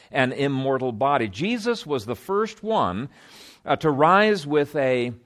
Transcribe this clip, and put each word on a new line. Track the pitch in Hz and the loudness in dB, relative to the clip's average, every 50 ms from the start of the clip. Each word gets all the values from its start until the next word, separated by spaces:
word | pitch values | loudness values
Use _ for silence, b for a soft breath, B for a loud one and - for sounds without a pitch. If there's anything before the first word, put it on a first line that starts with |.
| B B - | B B -2
an | 139 131 127 | 0 0 0
immortal | 127 123 139 139 139 131 135 135 135 131 131 127 113 | 0 -2 -2 -2 0 0 0 0 0 0 0 -4 -2
body. | 101 131 139 143 139 117 | 0 0 2 2 2 0
Jesus | 107 92 104 165 214 247 233 202 240 233 - - | -2 -4 -4 -2 -2 -2 -2 -2 -4 -4 -4 -4
was | 151 147 127 98 | -4 -4 -4 -4
the | 113 120 | -6 -8
first | - - - 196 202 220 214 220 - - | -8 -6 -4 -2 -2 -2 -4 -6 -8 -6
one, | 214 220 190 120 90 90 101 135 B B B B B B B B B B B B | -4 -2 0 0 0 -2 -4 -8 B B B B B B B B B B B B
uh, | - 139 | -2 -2
to | 131 - 156 | 0 0 0
rise | 143 131 151 165 185 196 208 214 208 185 143 | 2 4 4 6 6 6 4 4 2 0 -2
with | 143 151 147 143 143 - | 0 0 0 0 0 0
a, | 151 135 131 127 123 120 123 117 - _ | 0 0 2 2 0 0 -2 -6 -10 _